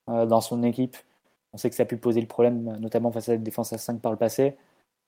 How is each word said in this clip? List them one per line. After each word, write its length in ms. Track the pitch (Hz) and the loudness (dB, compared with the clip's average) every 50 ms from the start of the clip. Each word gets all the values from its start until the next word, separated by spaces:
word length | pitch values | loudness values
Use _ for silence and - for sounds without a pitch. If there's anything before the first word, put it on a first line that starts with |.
| _ - | _ -4
euh, 200 | 117 117 117 113 | 0 0 4 4
dans 120 | 113 113 | 4 4
son 220 | 110 - 123 120 | 4 2 -2 0
équipe. 340 | 120 120 117 - 127 123 - - - _ _ _ _ _ _ _ _ _ | 0 0 2 0 -2 -4 -4 -10 -20 _ _ _ _ _ _ _ _ _
On 60 | - 120 | -12 -4
sait 140 | - 123 | -4 -2
que 40 | - | 0
ça 80 | - 120 | 0 0
a 20 | - | 0
pu 100 | 123 117 | -2 -2
poser 240 | - 120 113 117 | 0 0 2 2
le 60 | 113 110 | 0 0
problème, 500 | - - 120 120 120 117 117 117 110 107 | 2 4 4 4 4 0 -4 -6 -6 -6
notamment 320 | 110 110 - 120 117 120 | -6 -2 -2 0 0 0
face 160 | 113 117 110 - | -2 -2 -2 0
à 40 | 117 | 0
la 40 | 113 | 0
défense 340 | 113 110 - - 117 - - | -2 -4 -4 -4 -4 -4 -6
à 60 | 110 | -8
cinq 220 | - - 120 113 | -6 -6 -6 -4
par 100 | - 120 | -2 -4
le 80 | 110 - | 0 0
passé. 360 | 117 110 - - 135 139 139 - _ _ _ _ _ _ _ _ _ | 0 0 2 2 2 2 0 -4 _ _ _ _ _ _ _ _ _